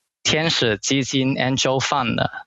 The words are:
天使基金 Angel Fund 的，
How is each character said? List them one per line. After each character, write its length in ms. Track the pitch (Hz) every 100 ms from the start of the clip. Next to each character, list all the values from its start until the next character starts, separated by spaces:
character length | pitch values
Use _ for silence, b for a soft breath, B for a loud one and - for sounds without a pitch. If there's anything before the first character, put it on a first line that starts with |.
| _ _
天 260 | - 156 160
使 300 | - 120 101
基 240 | - 135
金 300 | 127 135 131
Angel 440 | 135 127 135 135 131
Fund 340 | - 143 117
的， 320 | 117 - -